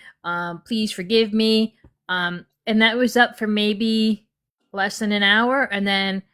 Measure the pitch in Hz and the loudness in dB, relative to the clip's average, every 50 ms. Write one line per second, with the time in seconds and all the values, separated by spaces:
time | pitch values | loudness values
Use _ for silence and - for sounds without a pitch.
0 | - - - _ - 170 175 175 175 175 170 165 - - 233 220 214 208 - - | -16 -20 -20 _ -8 -6 -6 -6 -6 -6 -8 -10 -8 -6 -4 -2 -2 -4 -4 -8
1 | 180 175 226 226 226 214 202 220 220 220 220 220 220 220 _ _ _ - _ _ | -6 0 0 0 2 2 0 0 2 2 2 2 0 -2 _ _ _ -20 _ _
2 | _ - 185 180 180 175 175 175 - _ _ _ - - 220 220 220 226 220 240 | _ -6 -4 -2 -2 -4 -6 -8 -12 _ _ _ -6 -2 2 4 4 4 4 2
3 | 254 233 - 240 240 233 - - 226 214 214 208 208 208 214 196 226 226 220 220 | 0 2 4 4 2 2 2 -4 -4 -2 0 0 0 0 0 0 0 0 0 2
4 | 220 220 214 208 _ _ _ _ _ _ _ _ _ _ - 196 190 202 - - | 2 2 0 -2 _ _ _ _ _ _ _ _ _ _ -6 -4 -4 -4 -4 -4
5 | 226 208 208 208 202 196 202 214 233 247 262 277 262 - 202 202 196 202 196 196 | -4 -2 0 2 2 4 4 4 4 2 2 0 0 -2 -2 -4 -2 0 0 0
6 | 196 196 190 196 185 _ | -2 -2 -4 -6 -8 _